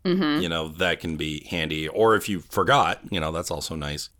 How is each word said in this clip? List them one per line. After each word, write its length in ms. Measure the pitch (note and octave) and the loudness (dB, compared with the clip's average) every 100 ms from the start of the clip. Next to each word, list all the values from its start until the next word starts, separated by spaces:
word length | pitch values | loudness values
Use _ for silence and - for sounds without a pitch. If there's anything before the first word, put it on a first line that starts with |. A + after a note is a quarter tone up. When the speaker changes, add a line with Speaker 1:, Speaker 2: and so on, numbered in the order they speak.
| F#3 | 0
Speaker 1:
Mm-hmm. 360 | F#3 D#3 D3 | 2 2 2
Speaker 2:
you 60 | F2 | 0
know, 220 | E2 D#2+ | -2 -2
that 320 | D#2+ F2+ E2 | 0 0 0
can 160 | E2+ D#2 | -2 -4
be 280 | D#2 D2+ - | -4 -6 -4
handy. 400 | F2 D#2+ D2+ D#2 | -4 -2 -2 -2
Or 260 | G2+ A2+ G#2 | 4 4 4
if 140 | - | 2
you 100 | F#2 | -4
forgot, 600 | - - F2+ C#3 F2 - - | -2 0 4 4 4 0 -4
you 80 | F#2 | -2
know, 140 | D#2 | -2
that's 180 | E2 E2+ | -2 -4
also 240 | D#2+ - D#2+ | -6 -6 -6
nice. 320 | D2 D2 - | -6 -6 -10